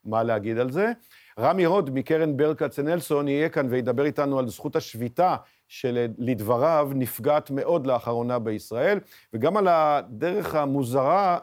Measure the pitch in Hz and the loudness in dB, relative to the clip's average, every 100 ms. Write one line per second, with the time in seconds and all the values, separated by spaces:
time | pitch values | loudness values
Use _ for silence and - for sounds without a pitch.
0 | 107 110 117 110 104 113 127 147 220 233 | -2 0 2 0 0 -2 -2 0 -2 -4
1 | _ - - - 131 185 170 196 147 135 | _ -20 -20 0 2 4 4 2 0 -4
2 | 127 160 160 135 151 151 147 - 147 175 | 0 0 2 2 0 0 -4 -2 -2 -2
3 | - 147 143 143 160 160 135 127 120 123 | 0 0 2 0 0 0 0 0 0 0
4 | 147 139 143 135 123 - 151 160 - 113 | 0 0 -2 0 -2 -6 -4 -4 -6 -8
5 | 120 123 180 131 - _ _ - 127 120 | -6 0 0 0 -8 _ _ -6 -2 0
6 | 120 110 120 120 107 120 151 160 143 135 | -2 -2 -4 -2 0 2 4 2 0 -2
7 | 120 - 120 151 147 139 139 165 135 123 | -4 -2 0 0 0 -4 0 0 0 -2
8 | 117 117 120 123 113 107 - 113 165 202 | -2 -4 -2 -2 -2 -6 -6 -2 0 0
9 | - - _ 113 143 208 185 165 151 143 | -4 -20 _ -2 0 2 4 4 4 2
10 | - 131 170 202 165 156 143 139 120 135 | -2 -6 -2 -2 -2 0 0 0 0 0
11 | 131 185 190 175 | 4 4 2 0